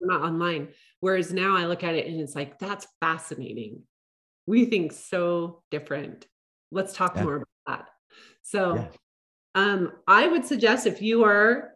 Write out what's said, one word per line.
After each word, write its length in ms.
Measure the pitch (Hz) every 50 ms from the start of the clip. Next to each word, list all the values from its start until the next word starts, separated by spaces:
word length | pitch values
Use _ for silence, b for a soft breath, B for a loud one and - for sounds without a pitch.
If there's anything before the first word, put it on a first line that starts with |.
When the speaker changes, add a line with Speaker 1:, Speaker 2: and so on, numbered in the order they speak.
Speaker 1:
we're 80 | 175 185
not 140 | 180 147
online." 500 | 151 165 165 165 170 175 165 151 143 147 b b b b b _
Whereas 320 | 180 190 190 185 170 165
now 240 | 175 185 185 196 196
I 100 | 180 170
look 180 | 170 175 170 180
at 100 | 170 165
it 120 | 156 -
and 140 | - 165 160
it's 140 | 151 143 -
like, 240 | 147 143 139 - _
"That's 280 | 185 196 202 196 - - _ _
fascinating. 840 | 160 160 160 - - - 151 - 131 - - - 113 - - - - _ _ _ _ _ _ _ _ _ _ _ _
We 180 | - 214 240 233
think 280 | 233 233 190 165 147
so 680 | - - - - 190 180 175 175 175 170 170 175 170 - _ _
different. 560 | - 151 147 - 139 147 143 - - - - _ _ _ _ _ _ _ _ _
Let's 240 | 160 190 190 190 -
talk 200 | - 185 180 -
Speaker 2:
Yeah. 80 | 180 -
Speaker 1:
more 120 | 156 143
about 120 | 147 - - _ _ _
that." 220 | - - - - - _ _ _ B B B B B B B
So, 320 | - - - 196 95 175 151
Speaker 2:
Yeah. 120 | 117 110 85 - _ _ _ _ _ _ _ _ _ _ _ -
Speaker 1:
um, 380 | 190 196 202 202 185 180 - - - _
I 200 | - 196 214 285
would 180 | 349 339 320 247
suggest 420 | - 294 220 226 214 240 262 -
if 140 | 214 180 -
you 220 | 202 220 226 233 220
are 440 | 208 202 208 208 226 240 285 - - -